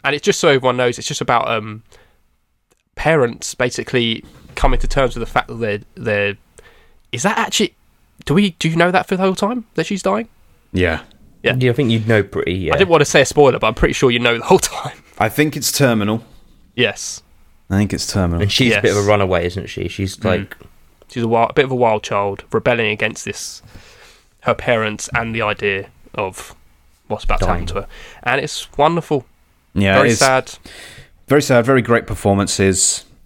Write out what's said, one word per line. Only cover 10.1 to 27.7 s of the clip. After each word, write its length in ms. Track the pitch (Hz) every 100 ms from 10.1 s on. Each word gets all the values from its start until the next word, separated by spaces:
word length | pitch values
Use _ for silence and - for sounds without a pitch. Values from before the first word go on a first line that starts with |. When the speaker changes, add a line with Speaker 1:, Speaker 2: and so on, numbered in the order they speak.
| 208 226 _ _ _ _
Speaker 2:
Yeah. 280 | 92 87 80 - _ - _
Speaker 1:
Yeah. 140 | 120 123
Speaker 3:
Yeah, 120 | 127
I 40 |
think 160 | 120 131
you'd 180 | 113 107
know 140 | 110
pretty, 320 | 101 - -
yeah. 200 | 90 85
Speaker 1:
I 40 | -
didn't 120 | 190
want 100 | 165
to 20 |
say 160 | 147 160
a 40 | 131
spoiler, 320 | - 143 117
but 80 | 110
I'm 80 |
pretty 200 | - 156
sure 160 | 131 131
you 80 | 120
know 200 | 120 117
the 60 |
whole 140 | - 185
time. 380 | - - - - _ -
Speaker 2:
I 100 | 107
think 280 | - 151 143
it's 140 | -
terminal. 520 | - 135 113 101 113 - - - _ _
Speaker 1:
Yes. 480 | - 117 - - - _ _ - _ _
Speaker 2:
I 80 | 98
think 140 | 104
it's 180 | - -
terminal. 300 | 104 90 85
Speaker 3:
And 100 | 98
she's 220 | - 127
a 60 | 104
bit 120 | 98
of 40 | 101
a 20 |
Speaker 1:
Yes. 80 | 101
Speaker 3:
runaway, 380 | 104 95 90 87
isn't 220 | 92 -
she? 200 | - 90
She's 280 | - 95 -
Speaker 1:
Mm. 80 |
Speaker 3:
like 320 | 95 90 98 - - - _ _ _
Speaker 1:
She's 120 | 127
a 60 | 113
wild, 220 | 117 117
a 20 |
bit 120 | - 135
of 40 |
a 60 | 131
wild 260 | 117 107
child, 400 | - 104 101 98 -
rebelling 400 | 113 127 120 107
against 340 | 107 107 -
this, 380 | - - - - - - - - - _ _ _
her 140 | -
parents 540 | 113 - 117 110 107 -
and 180 | 117 113
the 80 | 113
idea 440 | 107 104 104 98 95 _ -
of 400 | - 95 92 - - _ _ _ _ _
what's 160 | 107
about 140 | - 98
to 60 | 90
happen 120 | 85
Speaker 3:
Dying. 0 |
Speaker 1:
to 60 | 82